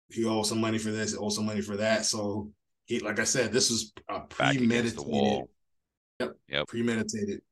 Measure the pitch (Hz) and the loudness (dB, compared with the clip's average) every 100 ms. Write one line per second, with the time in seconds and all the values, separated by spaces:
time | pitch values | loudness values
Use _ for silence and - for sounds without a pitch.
0 | _ 110 113 113 104 113 113 110 110 110 | _ -2 0 2 2 0 0 0 -2 -2
1 | 107 - 104 104 107 104 98 101 110 110 | -2 -2 -2 0 0 -2 -2 0 2 2
2 | - 110 101 104 107 - _ _ - 117 | 2 0 -2 -4 -6 -12 _ _ -4 -4
3 | 107 107 - 135 110 117 - 113 - - | -2 0 2 2 2 4 4 2 -4 -10
4 | - - - - - 131 117 120 117 90 | -8 -8 -6 0 2 4 4 2 0 -4
5 | 71 71 67 65 64 _ _ _ _ _ | -2 2 2 2 -4 _ _ _ _ _
6 | _ - 120 - - 71 76 117 117 113 | _ -8 -8 -8 -4 -4 -2 -2 0 0
7 | 107 110 101 95 - | -2 -2 -4 -6 -8